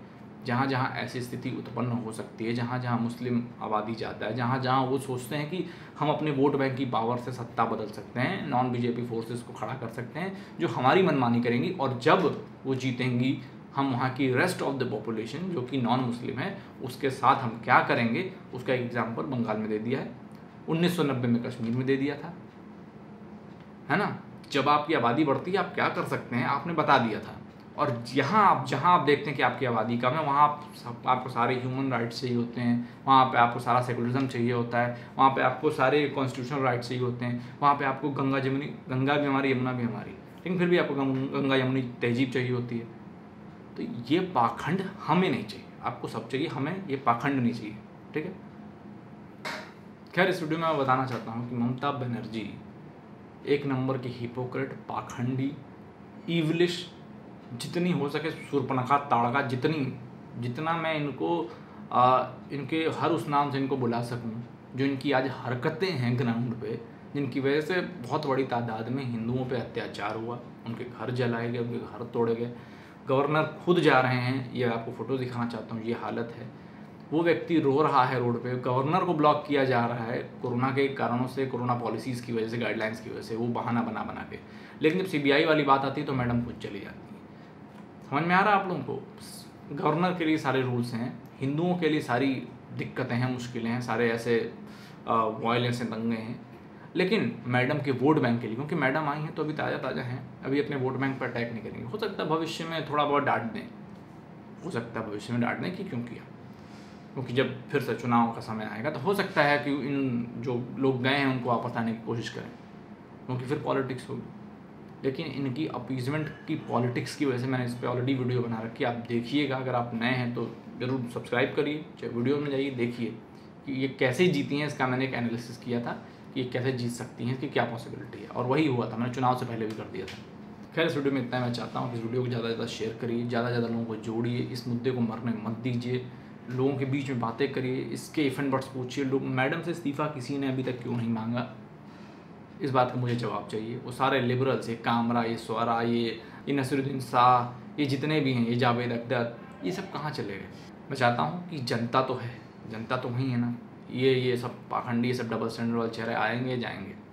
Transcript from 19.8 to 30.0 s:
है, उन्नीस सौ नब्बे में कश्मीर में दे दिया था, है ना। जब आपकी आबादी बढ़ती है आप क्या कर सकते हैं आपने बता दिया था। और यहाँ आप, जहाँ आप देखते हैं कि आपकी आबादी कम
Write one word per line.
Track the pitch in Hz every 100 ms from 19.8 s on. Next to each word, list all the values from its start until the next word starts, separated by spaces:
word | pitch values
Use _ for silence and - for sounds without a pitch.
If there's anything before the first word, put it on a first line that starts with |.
| 113 135
है, | 220 - - - - - -
उन्नीस | 160 175 175
सौ |
नब्बे | 143 123 120
में | 117
कश्मीर | 117 - 113 123
में | 131
दे | 135
दिया | 139 143
था, | 160 170 - - - - - - - - - - - - - - -
है | 156
ना। | 190 127 - - -
जब | 139 135
आपकी | 147 147
आबादी | 151 117 120 151
बढ़ती | 127 -
है | 190
आप | 170 -
क्या | 135
कर | 175 151
सकते | 127 - 120
हैं | 147
आपने | 139 170
बता | 165 147 135
दिया | 117 104
था। | - - - - -
और | - 143 117 117
यहाँ | 135 131 214 196
आप, | 139 135
जहाँ | 131 165
आप | 180 139
देखते | 143 151
हैं | 143
कि |
आपकी | 127 - 127
आबादी | 117 110
कम | 120